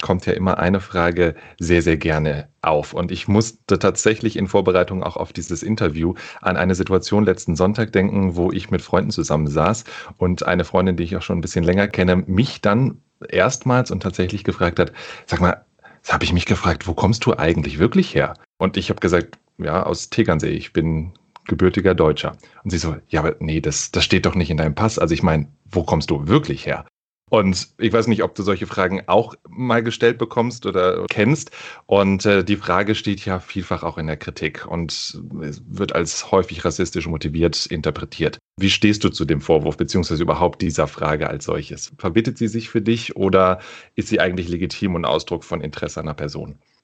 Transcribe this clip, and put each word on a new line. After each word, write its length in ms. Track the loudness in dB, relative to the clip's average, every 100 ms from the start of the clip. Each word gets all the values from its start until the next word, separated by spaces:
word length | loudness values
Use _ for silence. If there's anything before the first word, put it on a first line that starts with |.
kommt 240 | -2 -2 0
ja 60 |
immer 260 | 0 0 2
eine 220 | 2 0
Frage 560 | -2 0 0 2 0 0 -14 -8
sehr, 220 | 2 4
sehr 160 | 4 2
gerne 500 | 2 0 0 -2 -8 _
auf. 320 | 0 0 -2
Und 180 | -6 -6
ich 160 | -6 2
musste 500 | 2 2 -6 0 2
tatsächlich 600 | 4 4 2 2 -2 -2
in 100 | 0
Vorbereitung 560 | 2 4 2 2 -2
auch 140 | -6 -6
auf 160 | -8
dieses 300 | -8 -8 -6
Interview 500 | -4 0 0 0 -2 -2 -12 -6
an 160 | -2 0
eine 200 | 2 0
Situation 500 | 2 0 2 2 2
letzten 320 | 2 -2 2
Sonntag 340 | 2 2 0
denken, 460 | 2 2 2 0 2
wo 160 | 0
ich 180 | -2 -2
mit 100 | -4
Freunden 300 | 0 0 0
zusammensaß 720 | -4 0 0 0 2 2 0 -6 -16 -18 -4
und 280 | -2 0 0
eine 180 | 0
Freundin, 320 | 2 2 2 0
die 80 |
ich 140 | -2 -4
auch 40 |
schon 180 | -4 -4
ein 20 |
bisschen 240 | -2 0 2
länger 240 | 2 2
kenne, 260 | 2 4 2
mich 460 | 2 2 0 0
dann 400 | 2 2 2 -2 _ _ -4
erstmals 640 | 2 2 2 2 2 2
und 100 | -4
tatsächlich 440 | -4 -2 -2 -2 -4
gefragt 340 | 0 0 2
hat, 140 | 0 -2 -16 -16 -6
„Sag 160 | 0
mal, 240 | 2 0 _ _ -20 -18
das 100 | -4
habe 100 | -2
ich 80 | 2
mich 140 | 0 0
gefragt, 420 | 0 0 -2 -4
wo 60 |
kommst 320 | 0 0 2 0
du 120 | 2
eigentlich 420 | 2 2 -2 0
wirklich 360 | 2 4 2 0
her?“ 200 | -2 -4 _ _
Und 180 | -2 -2
ich 120 | -4
habe 120 | -2
gesagt, 360 | 2 2 0 -12 _ -8
„Ja, 260 | -2 -2
aus 260 | -2 -4 -4
Tegernsee, 420 | 0 2 2 0
ich 200 | -4 -2
bin 400 | -2 0 -2 -4 -12 _ -20 -6
gebürtiger 440 | 2 2 4 2
Deutscher.“ 440 | 4 4 2 -4 -10 -20 -12
Und 60 | -4
sie 80 | -2
so, 180 | -2 -6 -4
„Ja, 100 | -2
aber 160 | -2 -2
nee, 200 | -2 -2
das, 320 | -2 -4 -4
das 140 | -2 2
steht 200 | 2 2
doch 100 | 0
nicht 140 | 0
in 60 | 0
deinem 200 | 0 2
Pass. 220 | 0 2
Also 160 | 0
ich 80 | 2
meine, 280 | 2 2 -2 _ -4
wo 140 | -4
kommst 280 | 0 0 0
du 160 | -2 2
wirklich 400 | 2 2 -6 -4
her?“ 180 | -6 -8 _ _ _ _
Und 400 | 4 4 0 -6 -2
ich 120 | 2
weiß 160 | 2 2
nicht, 160 | 2
ob 120 | 0 -2
du 80 |
solche 240 | -2 -2 -4
Fragen 340 | -2 0 -2 2
auch 260 | 2 2 -8 -18
mal 320 | -8 0 0
gestellt 380 | 0 2 2 2
bekommst 480 | -2 -2 -2 -2 -4
oder 360 | 2 2 0 -4
kennst. 400 | 2 2 2 -2 -16 -18 -20 2
Und, 380 | 4 4 4 4
äh, 180 | 2 2
die 120 | -2
Frage 360 | 0 0 2
steht 320 | 0 -2 -4 -4
ja 140 | -6
vielfach 420 | -4 -8 -4 -6
auch 160 | -6 -6
in 80 | -6
der 120 | -6
Kritik 500 | -8 -6 -6 -6 -8
und 240 | -6 -6
es 720 | -8 -10 -12 -12 -10 -10 -12 -12
wird 280 | -4 -2 0
als 360 | -2 -6 2
häufig 320 | 2 2 -2
rassistisch 440 | -4 -2 -4 -4 -4
motiviert 580 | -4 -4 2 2 2 -4
interpretiert. 720 | -4 -4 -4 -10 -4 -4 -4 _ -2
Wie 120 | 0
stehst 340 | 4 4 4
du 60 | 0
zu 160 | -2 -2
dem 160 | -2
Vorwurf 340 | 4 2 2 -2
beziehungsweise 460 | -2 0 0 0
überhaupt 400 | 0 2 0 0
dieser 260 | -2 0 -2
Frage 400 | -2 -2 -2 -2
als 180 | -4 -4
solches? 460 | -6 -6 -14 -14 -6
Verbittet 400 | 0 0 0 -2
sie 100 | -4
sich 220 | -4 -4
für 120 | -4
dich 340 | -2 -2 -4 -2
oder 440 | 2 4 4 2 -6 -20 -12 -8
ist 140 | -2
sie 100 | 2
eigentlich 280 | 2 0 -4
legitim 460 | -4 -4 -4 -4
und 100 | -2
Ausdruck 400 | -2 -2 -2 -8
von 160 | -6 -8
Interesse 400 | -8 -8 -8 -6
einer 120 | -8
Person? 420 | -8 -8 -8 -12 -16 _ _